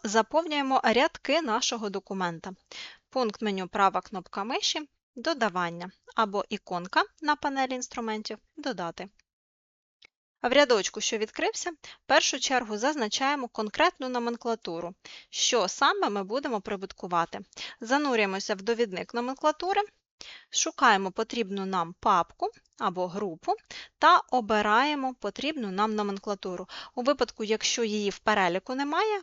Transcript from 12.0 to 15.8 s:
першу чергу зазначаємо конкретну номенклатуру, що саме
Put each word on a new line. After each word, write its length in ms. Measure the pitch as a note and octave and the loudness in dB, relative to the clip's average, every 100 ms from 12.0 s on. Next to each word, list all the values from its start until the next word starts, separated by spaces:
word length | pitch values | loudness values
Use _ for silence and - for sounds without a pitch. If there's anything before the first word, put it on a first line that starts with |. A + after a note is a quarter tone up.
| - | 2
першу 340 | D4 - C#4 | 4 4 0
чергу 380 | - B3+ G#3+ G#3 | 0 0 0 -2
зазначаємо 680 | C4 D4+ G#3+ - C4+ D4 A#3+ | -2 0 -2 0 0 -2 -4
конкретну 600 | - G#3+ - E4 - B3+ | -6 -4 4 2 2 -4
номенклатуру, 880 | B3 A#3 A#3+ A#3+ A3+ - E3 F3 - - - - | -2 -2 -4 -4 -4 -4 -6 -8 -12 -20 -20 -12
що 380 | - - A#3+ F#3 | -2 2 2 2
саме 420 | - | 2